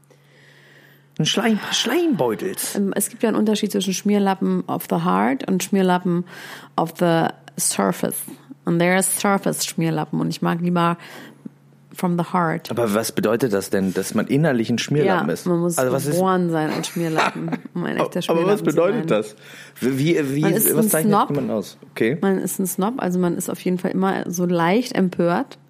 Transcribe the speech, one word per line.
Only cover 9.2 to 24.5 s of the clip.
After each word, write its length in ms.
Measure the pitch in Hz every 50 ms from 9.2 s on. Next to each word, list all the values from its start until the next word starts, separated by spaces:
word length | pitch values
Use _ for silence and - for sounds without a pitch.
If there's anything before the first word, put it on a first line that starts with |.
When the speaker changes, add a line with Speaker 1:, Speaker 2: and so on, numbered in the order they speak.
| - 202 196 190 - 175 156 - -
Speaker 2:
Schmierlappen. 520 | - - - 165 165 156 156 151 - - 160
Und 100 | 160 165
ich 120 | 165 -
mag 200 | 175 175 175 170
lieber 360 | 175 175 175 175 170 170 170 - - - - - - - - - - - - _ _ - - - - _ -
from 220 | - - 180 175
the 60 | 175 170 - -
heart. 380 | 180 170 160 160 170 - -
Speaker 1:
Aber 240 | 113 120 120 107 101
was 160 | 110 113 -
bedeutet 420 | - - 98 107 117 117 139 120 101
das 160 | 98 92 -
denn, 240 | - 98 95 95 90
dass 220 | 95 95 - -
man 100 | 110 110
innerlich 420 | - 123 143 160 156 131 117 113 110
ein 80 | 120 110
Schmierlappen 480 | - - 143 147 147 190 185 170 143
Speaker 2:
Ja, 60 | 156 -
Speaker 1:
ist? 100 | - -
Speaker 2:
man 140 | 180 175 170
muss 180 | 170 175 165
Speaker 1:
Also 160 | 143 131 127 127
was 140 | 135 131
ist 80 | 147 160
Speaker 2:
geboren 340 | 180 185 190 185 180 180 170
sein 220 | 165 156 156 156
als 160 | - 160 165
Schmierlappen, 640 | - - 175 170 160 160 156 156 - - 165 160 165 - 170 - - -
um 80 | 175 165
ein 140 | - -
Speaker 1:
<laughs> 0 |
Speaker 2:
echter 60 | - -
Speaker 1:
Aber 120 | - -
was 100 | 180 170
Speaker 2:
Schmierlappen 320 | - 170 165 170 190 208
zu 60 | 202 165
Speaker 1:
bedeutet 460 | 151 151 165 165 185 214 233 160 -
Speaker 2:
sein. 100 | 110 104
Speaker 1:
das? 160 | - - - - - - - - - - - -
Wie, 200 | 110 127 139 131
wie, 360 | 143 165 165 156 147 131 139
wie, 60 | 147
Speaker 2:
Man 120 | 151 165 175
ist 220 | 220 - - -
Speaker 1:
was 100 | - 220
Speaker 2:
ein 40 | 208
Speaker 1:
zeichnet 240 | 175 156 165 214 202
Speaker 2:
Snob. 160 | 208 254 - -
Speaker 1:
man 160 | 139 127 113
aus? 260 | 113 104 90 - - - - -
Okay. 260 | - - 113 113 - -
Speaker 2:
Man 200 | - 196 190 -
ist 180 | - 190 -
ein 80 | - 190
Snob, 300 | 180 - - 185 220 254
also 220 | 277 - 185 180 185
man 180 | 180 175 170
ist 100 | - 180
auf 120 | - 190 -
jeden 160 | - 185 185
Fall 140 | 175 - -
immer 320 | - 185 190 196 - - -
so 200 | - 175 180 180
leicht 460 | 175